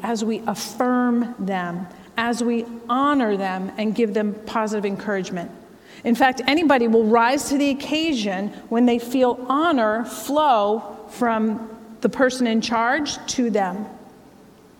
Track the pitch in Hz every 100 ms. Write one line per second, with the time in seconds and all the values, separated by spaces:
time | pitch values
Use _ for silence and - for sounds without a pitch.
0 | 202 226 220 220 - 202 - - 247 247
1 | 247 240 233 240 190 185 175 175 190 -
2 | - - 233 233 240 233 233 233 233 247
3 | 285 285 220 196 190 185 190 - 214 208
4 | 226 208 214 196 - 233 214 214 202 196
5 | - 196 185 180 170 - - - - -
6 | - 233 262 254 254 294 311 269 233 226
7 | 214 233 233 277 - 277 285 269 - 302
8 | 330 254 202 185 208 - - 233 247 240
9 | 240 262 247 247 254 277 339 277 214 220
10 | 233 - - 285 302 226 202 220 - -
11 | - - 240 220 220 208 - - - -
12 | 202 - 262 254 240 226 - 226 233 294
13 | 285 - - - 240 208 190 185 214 -
14 | - - - - - - - -